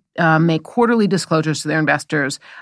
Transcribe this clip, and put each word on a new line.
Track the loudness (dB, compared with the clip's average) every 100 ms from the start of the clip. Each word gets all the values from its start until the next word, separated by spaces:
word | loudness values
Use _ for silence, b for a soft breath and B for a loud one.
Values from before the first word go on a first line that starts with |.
| _ -2
uh, | 2 4
make | 2 0
quarterly | -2 0 2 2 2
disclosures | 0 0 -2 0 -4
to | -4
their | -2
investors | 0 -2 -2 -4 -4 -6 B B